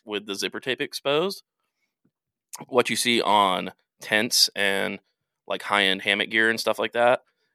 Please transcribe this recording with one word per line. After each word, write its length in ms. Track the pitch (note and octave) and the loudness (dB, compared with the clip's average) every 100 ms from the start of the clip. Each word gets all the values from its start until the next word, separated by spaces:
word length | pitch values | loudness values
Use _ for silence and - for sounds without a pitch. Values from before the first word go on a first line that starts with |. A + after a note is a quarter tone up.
| A2 | -10
with 200 | G#2 G#2 | -8 -8
the 100 | G2 | -6
zipper 260 | G2 - | -6 -6
tape 180 | C3+ A#2+ | -6 -6
exposed. 640 | D3 - C#3 D3 F#3 - - _ _ _ _ _ _ _ _ _ _ - - | -8 -6 -2 -2 -2 -6 -16 _ _ _ _ _ _ _ _ _ _ -18 0
What 220 | B2 A#2+ | 0 2
you 60 | A2+ | 0
see 260 | A#2+ A#2 | 2 2
on 520 | - G#2 G2 F2+ F#2 - _ _ | 4 4 4 0 -4 -12 _ _
tents 500 | - G#2+ A#2+ - - F#2+ | -2 0 2 2 2 2
and, 440 | G2+ G2 G2 G2 _ _ _ _ - | 0 0 -4 -8 _ _ _ _ -8
like, 180 | F#2+ | -8
high-end 400 | - G2+ F#2+ F#2+ | 0 2 2 2
hammock 260 | G#2 G2+ F#2+ | 0 0 0
gear 200 | A2+ A2+ | 0 2
and 100 | A2+ | 0
stuff 200 | A2+ G#2+ | -2 -2
like 140 | A2 | -2
that 300 | A#2 A#2+ C3 _ _ _ | 2 2 2 _ _ _